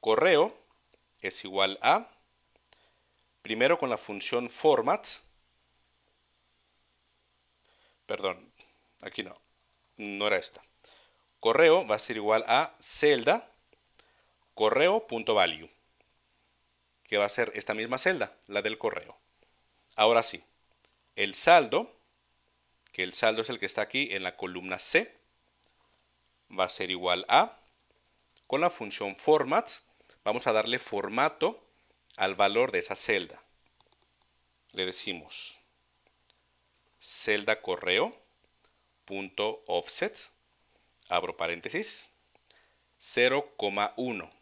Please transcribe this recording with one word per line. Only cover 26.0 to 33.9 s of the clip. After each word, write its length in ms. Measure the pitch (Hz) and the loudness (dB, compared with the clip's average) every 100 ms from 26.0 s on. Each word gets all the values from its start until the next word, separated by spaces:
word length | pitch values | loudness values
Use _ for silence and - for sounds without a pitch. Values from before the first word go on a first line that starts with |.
| _ _ _ _ _ | _ _ _ _ _
va 140 | 95 | -2
a 60 | 92 | -2
ser 200 | - 92 | -2 -6
igual 360 | 90 90 90 - | -4 0 -2 2
a, 300 | 123 220 - _ _ _ _ _ _ _ _ _ | 4 4 -4 _ _ _ _ _ _ _ _ _
con 140 | 135 | 0
la 80 | 156 | 0
función 440 | - 107 - 101 98 | -2 -10 -8 -8 -6
format, 540 | - 151 131 170 233 - _ _ _ _ | 2 2 4 0 0 -10 _ _ _ _
vamos 240 | - 113 127 | -4 -2 0
a 40 | |
darle 280 | 110 107 123 | 0 0 -4
formato 840 | - 101 98 113 147 - 170 226 _ _ _ _ _ - | -4 -6 -4 0 0 2 -2 -2 _ _ _ _ _ -4
al 160 | 95 | -2
valor 380 | 95 101 104 127 | 2 2 4 0
de 80 | 98 | 0
esa 160 | - 98 | -4 -8
celda. 440 | - 104 87 - _ _ _ _ _ | -2 -2 -2 -16 _ _ _ _ _